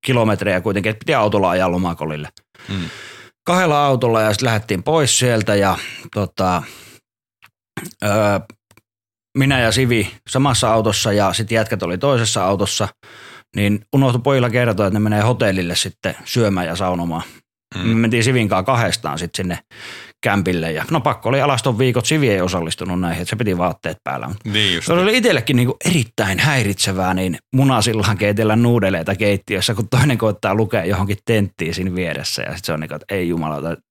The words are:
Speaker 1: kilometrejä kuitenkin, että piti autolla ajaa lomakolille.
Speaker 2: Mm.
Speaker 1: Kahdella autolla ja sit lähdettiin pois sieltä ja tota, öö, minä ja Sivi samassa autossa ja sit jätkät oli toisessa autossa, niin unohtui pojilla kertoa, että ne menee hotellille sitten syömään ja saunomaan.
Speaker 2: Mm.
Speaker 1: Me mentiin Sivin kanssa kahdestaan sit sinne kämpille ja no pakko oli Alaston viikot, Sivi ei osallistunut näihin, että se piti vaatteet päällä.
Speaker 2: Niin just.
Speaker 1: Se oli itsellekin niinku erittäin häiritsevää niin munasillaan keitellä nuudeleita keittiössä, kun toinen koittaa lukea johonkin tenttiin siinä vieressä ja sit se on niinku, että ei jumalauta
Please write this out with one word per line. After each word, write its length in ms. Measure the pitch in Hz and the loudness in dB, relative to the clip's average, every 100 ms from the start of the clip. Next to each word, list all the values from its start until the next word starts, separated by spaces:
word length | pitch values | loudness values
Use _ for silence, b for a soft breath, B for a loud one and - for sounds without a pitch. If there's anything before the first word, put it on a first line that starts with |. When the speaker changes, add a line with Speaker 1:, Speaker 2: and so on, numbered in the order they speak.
| - | 0
Speaker 1:
kilometrejä 540 | 123 110 104 98 92 | 2 2 0 0 0
kuitenkin, 300 | 95 101 101 | 0 -2 -2
että 80 | 110 | -4
piti 160 | - | 0
autolla 360 | 143 104 107 92 | 2 2 2 2
ajaa 200 | 90 92 | 2 0
lomakolille. 580 | 90 90 85 80 76 73 - _ _ B | 0 -2 -4 -6 -6 -10 -16 _ _ B
Speaker 2:
Mm. 200 | 98 82 B B B B _ - | -8 -8 B B B B _ 0
Speaker 1:
Kahdella 400 | 180 180 147 147 | 2 4 4 4
autolla 360 | 127 123 113 | 2 2 2
ja 100 | 110 | 2
sit 100 | 101 | 2
lähdettiin 400 | 123 110 - 95 | 0 0 -2 -4
pois 360 | - 160 135 - | 0 2 2 2
sieltä 360 | 123 113 101 | 2 0 2
ja 220 | 104 98 90 B B B | 2 2 0 B B B
tota, 480 | - 95 - 92 87 - B B B _ _ _ _ - _ _ - - - | -6 -6 -2 -2 -2 -4 B B B _ _ _ _ -20 _ _ -14 -14 -8
öö, 360 | 107 104 104 98 - - _ - _ _ _ _ _ - | -2 2 2 0 -4 -20 _ -16 _ _ _ _ _ 0
minä 220 | 135 135 | 2 4
ja 120 | 113 | 2
Sivi 380 | 110 131 120 101 - - | 2 2 2 0 -8 -6
samassa 420 | 131 139 120 117 | 0 2 2 2
autossa 400 | 113 110 101 117 | 2 2 0 0
ja 200 | 104 98 | 2 2
sit 180 | 87 104 | 0 0
jätkät 320 | 113 110 101 | 0 0 -2
oli 160 | 87 90 | -4 -2
toisessa 460 | 139 131 110 - | 0 2 0 0
autossa, 440 | 92 98 101 - - - B B B B B - | 0 0 0 -2 -4 -6 B B B B B -2
niin 280 | 101 104 - | 0 0 0
unohtui 280 | 139 135 120 | 2 4 2
pojilla 260 | 127 135 123 | 2 2 2
kertoa, 360 | 117 120 101 101 | 2 2 2 0
että 120 | 104 | 2
ne 40 | |
menee 200 | 107 104 | 2 2
hotellille 540 | 107 123 113 95 87 85 | 2 2 0 0 -2 -2
sitten 400 | 95 - 95 - | -4 -6 -8 -8
syömään 420 | - 123 110 95 87 | -6 0 0 0 -4
ja 100 | 87 | -2
saunomaan. 460 | 92 90 85 82 - B _ _ _ | -2 -2 -2 -6 -8 B _ _ _
Speaker 2:
Mm. 60 | 90 101 | -6 0
Speaker 1:
Me 60 | |
mentiin 300 | 113 113 120 | 2 2 2
Sivin 240 | 113 127 104 | 2 2 2
kanssa 140 | 95 | 0
kahdestaan 540 | 92 123 107 - 80 73 | 2 0 0 -2 -6 -6
sit 160 | 85 | -8
sinne 240 | - 92 85 _ B B B B _ | -6 -6 -6 _ B B B B _
kämpille 480 | 120 101 92 87 82 | 0 0 0 -2 -2
ja 120 | 78 - | -4 -4
no 100 | 160 | -2
pakko 280 | 139 - 113 | -2 -2 -2
oli 120 | 135 | 0
Alaston 380 | 143 135 139 110 | 2 0 0 0
viikot, 280 | 131 120 117 | 0 0 0
Sivi 240 | 156 135 | 2 2
ei 100 | 98 | 2
osallistunut 600 | 90 92 82 - 92 90 | 0 -2 -4 -6 -4 -2
näihin, 220 | 90 82 | -2 -4
että 80 | 90 | -4
se 60 | 110 | -2
piti 220 | 107 87 | -2 0
vaatteet 380 | 87 85 82 78 | -2 -2 -8 -8
päällä. 260 | - 67 60 104 | -8 -8 -8 -10
Speaker 2:
Niin 300 | 110 104 104 | -4 0 2
just. 120 | 85 - | 0 0
Speaker 1:
Se 60 | |
oli 240 | 170 190 247 | 2 2 2
itsellekin 400 | 233 151 113 127 | 2 0 2 2
niinku 200 | 123 - | 2 0
erittäin 540 | - 175 117 - 101 95 | 0 0 0 -2 -2 0
häiritsevää 760 | 147 139 101 98 - 92 92 | 2 2 0 -2 -2 0 0
niin 240 | 92 92 82 _ 131 | 0 -2 -4 _ 2
munasillaan 640 | 135 123 113 110 98 101 | 4 2 2 0 0 2
keitellä 380 | 104 104 107 110 | 0 2 2 4
nuudeleita 600 | 120 120 98 92 82 98 | 4 4 2 0 -2 0
keittiössä, 580 | 104 101 - 98 - | 0 0 -2 -2 -2
kun 140 | 107 104 | -2 0
toinen 300 | 127 143 120 | 2 4 2
koittaa 360 | 110 98 104 | 0 0 -2
lukea 300 | 101 107 113 | 0 0 0
johonkin 320 | 87 101 98 98 | 0 -2 -2 -4
tenttiin 500 | - 110 98 _ 82 | 0 0 0 _ -6
siinä 200 | 82 92 | -4 -4
vieressä 480 | 90 87 69 71 - | -4 -4 -6 -8 -6
ja 140 | - 90 | -8 -8
sit 80 | |
se 80 | - | -4
on 80 | 80 | -4
niinku, 140 | 78 | -4
että 200 | 76 - | -10 -6
ei 140 | 98 87 | -4 -2
jumalauta 480 | 85 78 73 78 82 _ | -2 -2 -4 -6 -8 _